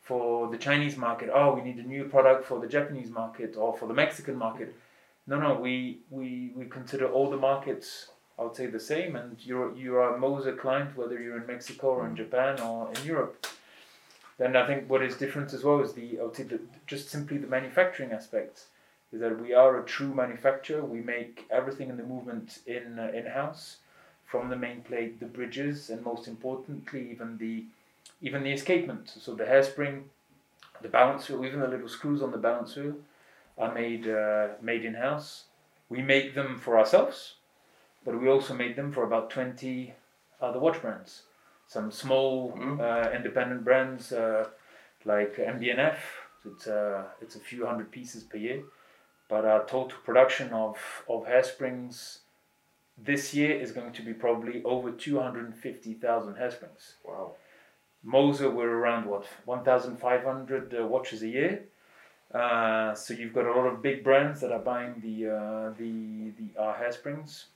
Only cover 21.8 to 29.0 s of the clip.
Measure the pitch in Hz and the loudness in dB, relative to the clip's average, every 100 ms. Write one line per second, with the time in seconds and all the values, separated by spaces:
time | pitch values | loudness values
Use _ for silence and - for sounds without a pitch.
21.8 | 131 123 120 127 123 117 113 - - 120 | -8 -8 -8 -10 -8 -10 -12 -18 -8 -8
22.8 | 120 117 113 113 117 120 151 151 - - | -8 -8 -6 -6 -6 -4 -4 -6 -16 -20
23.8 | _ _ - _ _ 127 123 127 120 120 | _ _ -20 _ _ -4 -4 -4 -6 -8
24.8 | - 120 113 113 117 120 123 131 143 147 | -8 -4 -4 -6 -12 -8 -8 -4 -4 -4
25.8 | - 113 123 117 120 113 131 131 131 143 | -8 -8 -6 -8 -8 -10 -8 -8 -8 -12
26.8 | - 139 120 117 117 113 113 113 113 _ | -10 -10 -10 -10 -10 -8 -6 -6 -10 _
27.8 | _ _ - _ 170 139 135 139 - 180 | _ _ -20 _ -6 -4 -2 -4 2 2
28.8 | - - | 2 -6